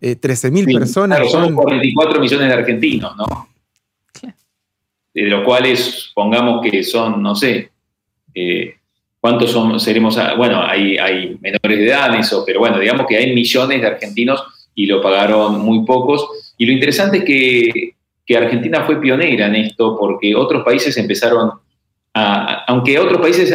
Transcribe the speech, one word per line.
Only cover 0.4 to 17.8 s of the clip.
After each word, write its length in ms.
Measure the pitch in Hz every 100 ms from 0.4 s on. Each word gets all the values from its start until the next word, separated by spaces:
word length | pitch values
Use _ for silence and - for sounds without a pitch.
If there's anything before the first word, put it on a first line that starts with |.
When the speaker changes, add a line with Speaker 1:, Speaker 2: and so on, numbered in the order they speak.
| 131
Speaker 1:
mil 160 | 180 226
Speaker 2:
Sí, 80 |
Speaker 1:
personas 440 | 120 - 190 196 190
Speaker 2:
claro, 100 | -
somos 160 | 170 170
Speaker 1:
son 80 | 147
Speaker 2:
cuarenta 300 | 143 131 131
y 80 |
cuatro 260 | 143 156 151
millones 280 | 127 139 135
de 60 |
argentinos, 640 | 120 113 110 127 120 90 104
¿no? 100 | 113 - - _ _ _ _ _ _
Speaker 3:
Claro. 240 | - 254 - _ _ _ _ _ _ _
Speaker 2:
De 80 | 82
los 200 | 101 101
cuales, 680 | 104 127 131 120 - - - 104
pongamos 460 | 104 117 120 117 113
que 140 | 101
son, 380 | 90 117 113 104
no 140 | 101 104
sé, 340 | 131 101 - _ _ _ _ _ _
eh, 420 | 92 90 87 123 - _ _ _ _
¿cuántos 320 | 120 120 117
son, 280 | 117 110 110
seremos? 380 | 113 110 110 113
A-, 160 | -
bueno, 300 | 110 101 90
hay, 340 | 87 98 101 -
hay 400 | 95 92 90 -
menores 380 | 98 107 104 104
de 60 | 113
edad 240 | 139 131 113
en 60 |
eso, 220 | 110 98
pero 160 | 92 98
bueno, 200 | 113 98
digamos 260 | 104 131 -
que 100 | 110
hay 160 | 131 123
millones 460 | 120 131 131 135
de 60 | 110
argentinos 540 | - 104 107 123 135 - - _
y 120 | 107 101
lo 140 | 95
pagaron 580 | 98 98 104 107 107 101
muy 260 | 107 113 110
pocos. 680 | 127 135 147 143 - - -
Y 80 | 117
lo 60 |
interesante 460 | 131 143 170 196 185
es 40 |
que, 680 | 170 135 127 120 117 -